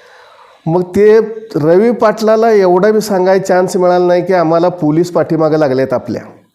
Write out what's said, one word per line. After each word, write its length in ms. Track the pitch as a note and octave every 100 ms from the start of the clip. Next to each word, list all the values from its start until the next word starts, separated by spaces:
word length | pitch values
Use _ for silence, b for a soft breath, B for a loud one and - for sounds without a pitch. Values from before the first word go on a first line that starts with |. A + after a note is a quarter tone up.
| B B B B B B D#3
मग 160 | F3
ते 360 | F3+ F#3 G#3+ A3 G#3+ - - D#3
रवी 340 | D3+ F3 A#3
पाटलाला 600 | A#3 A3 G#3+ G#3+ A3 A#3
एवढा 400 | G#3+ F#3 F3+ G#3
बी 100 | G#3+
सांगायला 420 | G#3 F#3+ F#3 F#3+
चान्स 340 | F#3+ F3+ F3+ F#3
मिळाला 300 | F3+ F3+ F3+
नाही 180 | F3
की 80 | F3
आम्हाला 360 | F#3 D#3+ E3 F3
पोलीस 440 | F3+ D3+ D#3 F3
पाठीमागं 460 | E3+ D3+ D#3+ D#3 D#3
लागलेत 340 | D3 C3 C3
आपल्या. 300 | A#2+ - G2+ - - _